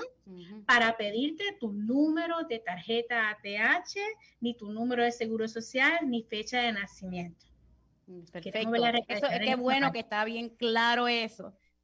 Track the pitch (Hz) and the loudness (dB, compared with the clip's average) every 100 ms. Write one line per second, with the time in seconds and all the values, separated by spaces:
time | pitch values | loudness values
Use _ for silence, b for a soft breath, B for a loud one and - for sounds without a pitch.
0 | 494 508 - 180 175 214 208 240 226 226 | 0 -10 -20 -18 -16 -4 4 6 6 2
1 | 208 214 285 320 403 403 226 202 214 269 | -2 0 0 -2 -6 -4 -4 -2 0 4
2 | 302 311 339 330 320 226 196 180 190 226 | 4 4 0 -2 -2 -4 -6 -8 -2 -2
3 | 233 240 214 208 202 202 233 330 359 392 | 0 0 0 -2 -6 0 2 2 0 -6
4 | 415 440 b b 233 233 208 214 240 240 | -6 -8 b b -6 -6 -8 -4 -2 2
5 | 240 240 226 220 220 226 226 254 285 330 | 2 0 -2 -2 -2 -6 -6 2 2 2
6 | 294 233 226 214 220 247 240 208 196 - | 0 -2 -2 -6 -4 0 0 0 -6 -10
7 | 185 180 175 170 _ _ _ _ _ _ | -10 -8 -8 -12 _ _ _ _ _ _
8 | - 180 170 180 180 214 220 233 240 233 | -20 -20 -16 -12 -6 -4 0 2 4 2
9 | 233 208 277 233 - 254 247 269 277 233 | 0 0 0 0 0 0 2 2 2 0
10 | 220 208 220 233 233 233 240 226 233 240 | -4 -2 0 -2 -6 -4 0 4 4 4
11 | 240 240 226 - 190 - _ _ | 4 2 -2 -6 -16 -16 _ _